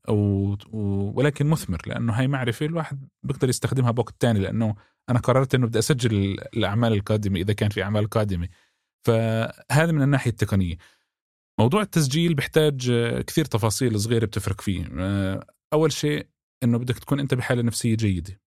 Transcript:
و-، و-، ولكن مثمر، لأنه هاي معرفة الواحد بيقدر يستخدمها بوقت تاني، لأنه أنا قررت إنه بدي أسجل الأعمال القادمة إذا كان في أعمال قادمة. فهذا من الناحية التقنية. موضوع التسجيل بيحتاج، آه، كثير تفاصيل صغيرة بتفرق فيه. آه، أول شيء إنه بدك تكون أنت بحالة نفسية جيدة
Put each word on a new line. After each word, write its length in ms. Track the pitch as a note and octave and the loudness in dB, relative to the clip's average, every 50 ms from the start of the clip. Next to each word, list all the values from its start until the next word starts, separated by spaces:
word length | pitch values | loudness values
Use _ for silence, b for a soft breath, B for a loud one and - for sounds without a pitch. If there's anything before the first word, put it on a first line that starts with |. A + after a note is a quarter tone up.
| _ - | _ -2
و-، 40 | A2 G#2 G#2 G2+ G2 G2 G2 G2+ G2 | 0 2 2 2 2 0 0 -2 -4
و-، 580 | G2+ - - A2 A2 G#2 G2 G2 G2 G2 G2+ A2+ A2+ | -6 -8 -10 -8 -4 -4 -2 -2 -2 -2 -2 0 0
ولكن 280 | C3 D3 C#3 - C#3+ D3 | 0 0 0 0 0 0
مثمر، 340 | D#3+ - - - F2 D#2+ - - | 0 0 -2 -4 -6 -6 -6 -6
لأنه 260 | - A#2+ A#2+ A#2 G#2 | -6 -4 -2 -2 0
هاي 140 | B2 C3 C3 | 0 0 0
معرفة 380 | C#3+ C3 B2+ A#2+ G#2+ - D3+ | 0 -2 -2 -2 -2 -2 -4
الواحد 420 | D3+ E3+ E3 D3+ - C#3+ C#3 C3+ - _ _ - | -4 -4 -4 -6 -6 -8 -12 -14 -16 _ _ -8
بيقدر 260 | C3 C3+ - C#3 B2+ | -8 -4 0 0 0
يستخدمها 420 | C3+ - - - B2+ C3 B2 A#2+ | 0 0 -2 -2 0 0 2 2
بوقت 240 | A#2 A#2+ A#2+ - - - | 2 0 -2 -4 -4 -2
تاني، 200 | - A#2+ A2 G2+ | 0 2 2 2
لأنه 360 | F#2+ - A2+ A2 A2+ A2 G#2 b b b b b b - | 0 0 0 -2 -2 -2 -2 b b b b b b -2
أنا 100 | B2 A#2+ | -2 2
قررت 360 | - - B2 C3 C3+ - - | 2 4 4 4 4 2 2
إنه 120 | B2+ B2 A2+ | 2 2 2
بدي 120 | A#2 G#2+ | 2 0
أسجل 360 | A2 - D#3 A#2+ B2 A#2+ G#2+ G2+ G2 G2 F#2+ - - - - A2+ | 2 0 0 0 0 2 2 2 2 0 -2 -4 -8 -6 -2 -2
الأعمال 360 | G#2 F#2 G2+ A2+ A#2+ A#2 A2 | 0 0 2 2 2 2 2
القادمة 460 | G2+ G2+ - G#2+ G#2+ G#2 G2 G2 E2 | 2 0 0 0 0 0 0 0 0
إذا 140 | F#2 G#2 G2+ | 0 0 0
كان 160 | - A2 G#2 | 0 0 0
في 140 | - G#2+ F#2 | 0 0 -2
أعمال 260 | G2+ G#2+ G#2 G#2+ G#2 | 0 0 0 0 0
قادمة. 400 | - A2+ G#2+ G2+ F#2+ E2+ E2+ F2 b b b b b b b b _ _ - | 0 0 0 0 -2 -2 -4 -6 b b b b b b b b _ _ 0
فهذا 840 | - A2+ A2+ A2+ A2+ A2 A2 A2+ - - - - - B2 D3 E3 E3+ | 0 2 2 2 0 0 0 -2 -4 -6 -10 -4 2 2 4 4 4
من 100 | E3 D3 | 4 2
الناحية 300 | C3+ C#3 C#3+ C3 - A#2 | 4 4 2 2 0 -2
التقنية. 440 | G#2 - G#2+ - G#2 G2 F#2 F2 E2 - b b b b b b b b _ _ _ _ _ _ _ - | -2 -2 0 0 2 2 0 0 -4 -8 b b b b b b b b _ _ _ _ _ _ _ 2
موضوع 220 | G#2+ B2 D3+ G#3+ | 2 4 4 2
التسجيل 520 | G#3 G3+ - E3+ D3+ C3 C3 D#3+ E3+ E3+ E3 | 0 0 0 0 0 2 0 0 0 0 0
بيحتاج، 560 | C3+ - - - D#3+ D#3 D3+ C#3+ C3 B2 B2 | -2 -2 0 2 2 2 2 2 0 -2 0
آه، 300 | A#2+ A#2 A#2 A#2 B2 B2 | 0 0 0 0 -2 -4
كثير 240 | - - - E3 D3+ | -4 -4 -2 -2 0
تفاصيل 540 | C3+ - A2 A2+ A2 G2+ - C3 A#2+ G#2+ G#2 | 0 0 0 2 0 0 0 0 0 0 0
صغيرة 260 | G#2 A2+ B2 A2+ A2 | 0 2 2 2 2
بتفرق 360 | G#2 - G#2 - G2+ F#2+ - | 0 -2 -4 -4 -4 -4 -4
فيه. 240 | - G#2 F#2 F2+ F2+ - - F2+ | -2 -2 -2 -2 -4 -6 -6 -6
آه، 460 | F#2 G2 G2+ G2 G2 F#2+ F#2+ - - - _ _ _ _ - | -4 -2 -2 -2 -2 -2 -4 -6 -8 -14 _ _ _ _ 0
أول 180 | D3+ D#3+ D#3 | 0 2 0
شيء 360 | C3 - - D3 D3 D3 - - _ _ _ _ _ _ - | 0 -2 -2 -2 -2 -4 -6 -10 _ _ _ _ _ _ 0
إنه 140 | A#2+ A#2+ A#2 | 0 0 0
بدك 220 | B2 B2 A#2+ - | 0 -2 -4 -4
تكون 200 | - - C#3 C#3+ | -4 -4 -2 -2
أنت 140 | C#3+ C3+ C#3 | -2 0 -2
بحالة 280 | B2 - - B2 A#2+ | -2 0 0 0 0
نفسية 340 | A#2 A#2 - - - A#2+ A2+ | 0 -2 -2 -2 0 0 0
جيدة 460 | A2 A2 G2+ F#2+ F2 D#2 - - - _ | 2 2 0 0 -2 -4 -8 -12 -18 _